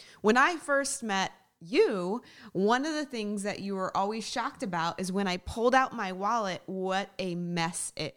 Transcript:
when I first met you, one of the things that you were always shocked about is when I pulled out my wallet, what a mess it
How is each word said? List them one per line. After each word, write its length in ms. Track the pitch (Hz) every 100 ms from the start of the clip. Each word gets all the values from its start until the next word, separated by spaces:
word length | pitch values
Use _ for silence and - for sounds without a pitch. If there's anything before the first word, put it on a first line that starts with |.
| - -
when 160 | 208 233
I 180 | 294 330
first 460 | - 277 277 -
met 300 | 220 196 185 - _ _
you, 640 | 170 269 427 208 180 233 - - 220
one 340 | - 202 247 294
of 80 |
the 100 | 302
things 380 | 294 233 208 208
that 160 | 202 -
you 160 | 196
were 200 | 190 185
always 320 | - 196 220 208
shocked 360 | - 240 -
about 360 | 233 170 165 -
is 100 | 185
when 140 | 185 190
I 120 | 180
pulled 360 | - - 240
out 180 | 262 262
my 200 | 233 190
wallet, 500 | 185 202 233 196 175
what 460 | - 190 185 190 202 -
a 160 | 190
mess 580 | 175 175 175 165 175 - -
it 200 | 156